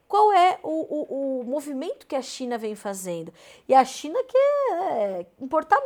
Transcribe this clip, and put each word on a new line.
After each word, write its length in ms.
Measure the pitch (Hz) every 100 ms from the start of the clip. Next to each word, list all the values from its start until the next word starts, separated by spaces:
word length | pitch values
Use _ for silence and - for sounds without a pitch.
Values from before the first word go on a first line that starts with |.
| _
qual 240 | 403 427
é 260 | 381 359 -
o, 760 | - 320 - 302 - 269 277 262
o, 20 |
o 40 |
movimento 600 | 233 294 285 262 339 554 -
que 100 | 277
a 60 |
China 360 | 254 - 247 233
vem 160 | 220
fazendo. 580 | 208 208 190 185 170 165 - - - -
E 60 |
a 100 | 262
China 340 | 254 - 294 440
quer, 960 | 494 508 554 571 539 349 370 247 202 180
é, 60 | 180 _
importar 400 | 262 311 311 466